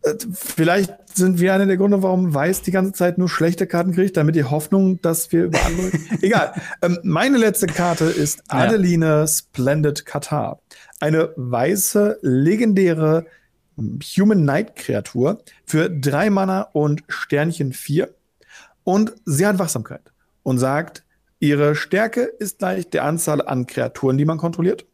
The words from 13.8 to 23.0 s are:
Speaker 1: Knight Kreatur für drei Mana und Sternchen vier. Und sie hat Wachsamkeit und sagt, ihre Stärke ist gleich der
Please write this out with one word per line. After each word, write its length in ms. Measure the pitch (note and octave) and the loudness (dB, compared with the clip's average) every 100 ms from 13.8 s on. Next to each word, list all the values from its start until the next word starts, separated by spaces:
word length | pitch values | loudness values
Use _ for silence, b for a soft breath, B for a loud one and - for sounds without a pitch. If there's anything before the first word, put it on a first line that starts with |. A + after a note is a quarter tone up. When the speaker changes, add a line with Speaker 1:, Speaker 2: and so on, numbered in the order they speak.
| A2 A#2+ - - G3+ G#3 | -8 -8 -4 2 4 4
Speaker 1:
Knight 320 | C#3+ D3 A3 - | 2 0 -4 -10
Kreatur 640 | - G#2 G2+ B2+ C3 G#3+ b b - | -4 -4 -4 -2 -2 -2 b b -4
für 240 | D3+ F3+ | 0 0
drei 400 | D#3+ C#3 C#3+ G#3+ | -2 -2 0 2
Mana 340 | G3 F#3+ F#3+ G#3 | 2 0 -2 -2
und 300 | D3+ D3 D3+ - | -2 0 -2 -6
Sternchen 640 | - - C#3+ D#3 E3 C#3 | -12 -2 0 0 -2 -6
vier. 400 | B2 - D3 A#3 - _ _ B B B B | -6 -4 -2 -2 -8 _ _ B B B B
Und 300 | - F#3+ A3 - - | 0 0 0 -4 -4
sie 200 | C#3+ G3+ | 0 2
hat 140 | F#3+ | 2
Wachsamkeit 420 | E3+ B2 G#2+ - _ _ _ _ | -2 -4 -8 -14 _ _ _ _
und 140 | - B2+ | -2 0
sagt, 460 | C3 C#3+ E3 - _ _ _ _ | 0 0 -4 -12 _ _ _ _
ihre 360 | D3 C#3+ D3 D3+ | 0 2 2 0
Stärke 460 | - F#3 A3 A3+ | -2 0 0 -2
ist 360 | A#3+ - G#3 - | -4 -4 -12 -6
gleich 300 | F#3 F#3+ E3+ | -4 -4 -4
der 140 | - | -2